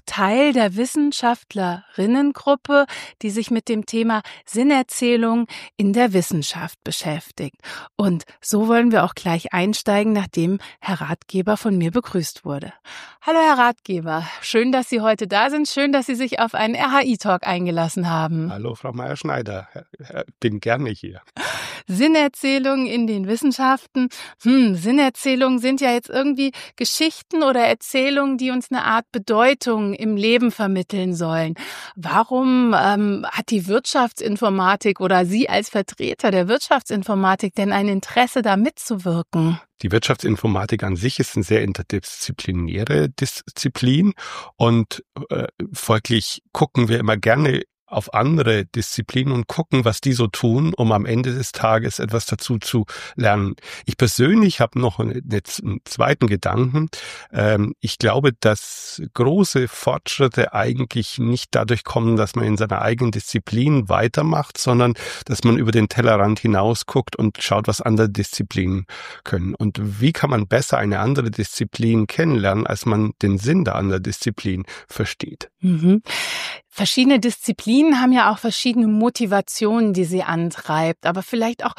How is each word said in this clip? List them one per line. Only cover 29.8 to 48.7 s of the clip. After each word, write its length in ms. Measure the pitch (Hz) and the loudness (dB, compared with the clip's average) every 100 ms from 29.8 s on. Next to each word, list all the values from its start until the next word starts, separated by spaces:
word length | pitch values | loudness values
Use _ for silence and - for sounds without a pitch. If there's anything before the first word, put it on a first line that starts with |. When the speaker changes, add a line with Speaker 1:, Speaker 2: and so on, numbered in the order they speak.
| 208 | -2
Speaker 1:
im 220 | 202 220 208 | -4 -2 0
Leben 360 | 214 240 240 | 2 2 2
vermitteln 600 | - 202 190 180 202 185 | 0 -2 -2 -2 -4 -2
sollen. 420 | 170 170 165 160 165 - - - - | -2 -2 -2 -2 -6 -10 -14 -16 -12
Warum, 800 | 165 202 233 254 262 254 240 214 | -2 0 0 0 2 4 4 4
ähm, 480 | 190 208 208 202 - | 4 2 0 -2 -4
hat 200 | - 220 | -8 -2
die 180 | 214 180 | -2 0
Wirtschaftsinformatik 1300 | 220 - 294 240 - - 208 220 190 185 202 208 196 | -2 0 0 0 -2 -4 -2 0 2 2 2 0 0
oder 260 | 185 185 180 | 2 2 2
Sie 240 | 208 269 | 0 0
als 200 | 190 220 | 0 -2
Vertreter 600 | 220 190 - - - 220 | -4 -4 -6 -6 -2 0
der 160 | 190 175 | 2 2
Wirtschaftsinformatik 1080 | 247 - 277 - 208 190 202 190 190 196 - | 0 2 0 0 -6 -2 0 2 2 -2 -2
denn 160 | 202 | 0
ein 160 | 202 202 | 0 0
Interesse, 540 | 196 - - 247 269 | -2 -2 0 2 2
da 160 | 220 196 | 0 2
mitzuwirken? 1040 | 240 - - 208 180 170 170 170 160 170 - _ | 0 -2 -8 -6 -2 -2 -2 0 2 0 -6 _
Speaker 2:
Die 100 | 98 | 0
Wirtschaftsinformatik 920 | 107 - 120 - 107 110 95 101 110 | 0 2 -2 0 0 0 0 -2 -2
an 120 | 98 92 | -2 -2
sich 240 | 117 - | -2 -2
ist 160 | 131 - | -4 -2
eine 80 | |
sehr 200 | 101 107 | 0 0
interdisziplinäre 1500 | 104 92 - 101 - - - - - 90 85 90 113 147 151 | 0 -4 -6 -6 -6 -12 -10 -8 -4 -4 -2 -4 0 0 0
Disziplin 1040 | - 135 - - - 139 - 123 139 202 - - - - _ | -2 -6 -6 -16 -6 -6 0 2 4 2 0 -10 -14 -18 _
und, 480 | 117 117 110 - - - - | 2 4 0 -6 -14 -16 -8
äh, 180 | - 60 - - | -6 -6 -8 -12
folglich 680 | 190 - 113 - 113 - - _ | -10 0 0 2 -2 -2 -10 _
gucken 340 | - 156 - 117 | -2 0 2 2
wir 120 | 117 | 2
immer 180 | 110 110 | 2 2
gerne 460 | 110 123 151 - - _ _ | 2 4 4 0 -4 _ _
auf 220 | - - | -8 -2
andere 520 | 107 127 160 117 107 | 0 2 2 2 2
Disziplinen 680 | 92 | 0